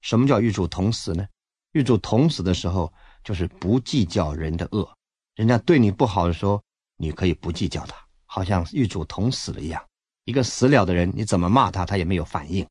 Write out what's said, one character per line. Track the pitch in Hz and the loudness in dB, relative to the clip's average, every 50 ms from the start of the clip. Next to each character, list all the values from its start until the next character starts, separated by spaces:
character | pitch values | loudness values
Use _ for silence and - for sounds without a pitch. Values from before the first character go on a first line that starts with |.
| - | -4
什 | - - 113 | 0 2 2
么 | 127 139 | 4 4
叫 | 139 107 | 4 2
与 | 110 117 98 | 2 0 0
主 | 107 92 82 | 0 -2 -4
同 | - - 92 107 113 | -2 -2 -2 -2 -2
死 | - - - 85 | -4 -6 -6 -6
呢？ | 85 101 - _ _ _ _ _ _ _ _ _ | -6 -6 -8 _ _ _ _ _ _ _ _ _
与 | 156 135 | 0 2
主 | 113 123 98 | 4 2 2
同 | - - - 113 143 170 | 2 2 2 4 4 2
死 | 151 - 85 | 2 0 0
的 | 92 90 | 0 0
时 | 87 - 90 | 0 0 -2
候， | 87 95 85 76 _ - - - - _ - | -2 -2 -2 -4 _ -16 -20 -20 -20 _ -8
就 | - 107 | -8 -4
是 | 80 85 92 | -4 -4 -6
不 | - - - 92 110 131 | -6 -6 -2 0 0 0
计 | 123 - - 143 101 | 0 0 0 0 0
较 | 82 - 107 87 76 73 | 0 0 -2 -2 -2 -2
人 | 78 80 78 80 | -4 -4 -4 -4
的 | 82 82 - | -4 -4 -4
恶， | - 104 87 - - _ _ _ _ _ _ _ _ | -2 -4 -4 -4 -8 _ _ _ _ _ _ _ _
人 | - 110 113 | 0 2 2
家 | 123 117 | 2 2
对 | - - 175 143 | 4 4 6 6
你 | 117 104 | 6 4
不 | 95 - 143 | 4 2 0
好 | 120 92 98 85 87 | 0 2 2 2 2
的 | 85 | 0
时 | - - | 0 0
候， | 98 101 104 _ _ _ _ _ _ _ | 0 0 0 _ _ _ _ _ _ _
你 | _ - 78 | _ -6 -6
可 | 76 - 95 | -4 0 0
以 | 90 80 | 0 0
不 | - - 90 | 0 -4 -8
计 | 85 - 104 85 | -4 -4 -4 -4
较 | - 78 - | -4 -6 -10
他， | - - - - _ _ _ _ | -10 -16 -20 -20 _ _ _ _
好 | _ - - 95 | _ -6 -6 -2
像 | 90 104 90 82 80 - | 0 0 -2 -2 -2 -2
与 | 165 127 | -2 -2
主 | 87 - 95 78 | -2 -2 -6 -8
同 | - - - 98 123 135 | -8 -6 -4 -2 -2 -2
死 | - - - | -4 -8 -10
了 | - - | -10 -8
一 | - | -8
样。 | - 82 - - _ _ _ _ _ _ _ _ | -8 -8 -10 -12 _ _ _ _ _ _ _ _
一 | - 120 | -4 -2
个 | 135 | -2
死 | 127 113 - - 123 131 | -2 -2 -2 0 2 4
了 | 147 127 98 | 4 4 4
的 | 90 90 | 4 2
人， | 87 87 90 - | 2 2 0 0
你 | - 110 | -4 -4
怎 | - - 90 | 0 0 0
么 | 87 87 | 2 4
骂 | 104 139 127 92 87 | 4 4 2 2 0
他， | 98 90 | -4 -4
他 | 82 101 | -2 -2
也 | 98 87 | -4 -2
没 | 82 95 | -2 -2
有 | 87 80 | -2 -4
反 | - - 78 73 76 90 | -4 -8 -10 -8 -6 -6
应。 | 98 - - | -6 -6 -6